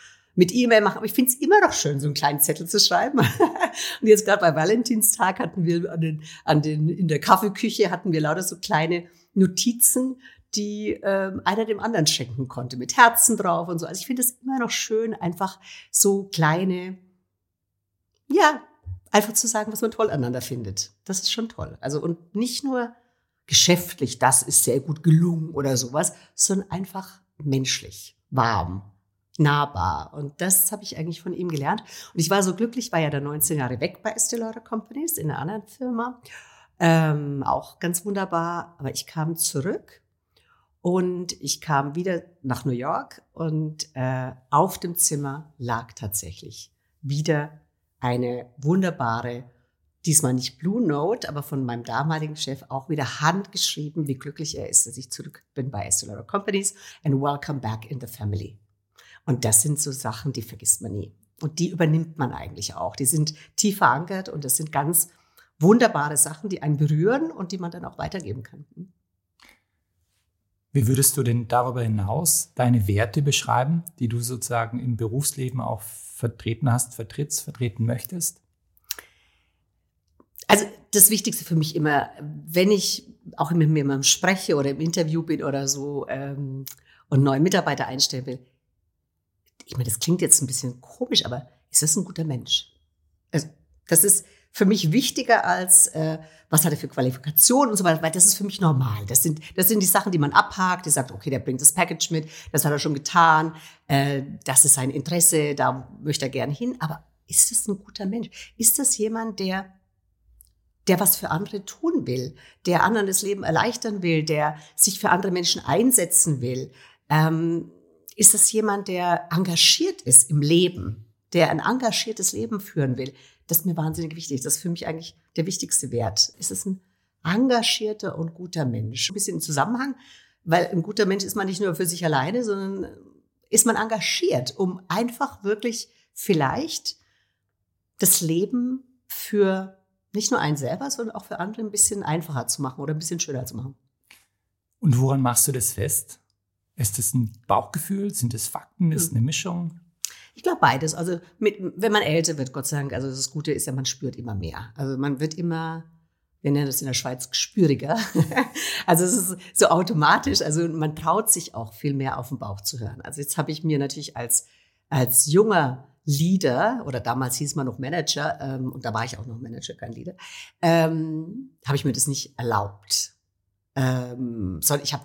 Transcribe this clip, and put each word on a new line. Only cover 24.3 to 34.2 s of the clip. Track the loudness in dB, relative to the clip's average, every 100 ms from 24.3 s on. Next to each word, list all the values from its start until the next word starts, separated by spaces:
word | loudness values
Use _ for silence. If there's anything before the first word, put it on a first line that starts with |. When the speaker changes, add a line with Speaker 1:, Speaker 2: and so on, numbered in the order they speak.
| 4
Speaker 1:
ist | 4 2
sehr | 2 0
gut | -2 0
gelungen | 6 6 6 0 -2
oder | -2 0 0
sowas, | 0 -2 -2 -4 _
sondern | -2 0 0 -2
einfach | -8 -8 -10 -14 -18 _ -8
menschlich, | -2 0 0 -4 -8 -16 -20 _ -6
warm, | 0 2 0 -2 -6 -12 _ _ _ _ 0
nahbar. | 2 2 0 -2 -2 -2 -8
Und | -12 -12 -6
das | 0 2 0
habe | -4
ich | -10 -10
eigentlich | -8 -8
von | -8
ihm | -6 -4
gelernt. | -4 -2 -4 -6 -18 -8
Und | -2
ich | 2
war | 2
so | 2
glücklich, | 0 -4 -4 -4
war | -2
ja | 0
dann | -2
neunzehn | -4 -2 -2 -2
Jahre | -2 -4
weg | -6 -6
bei | -6
Estée | -4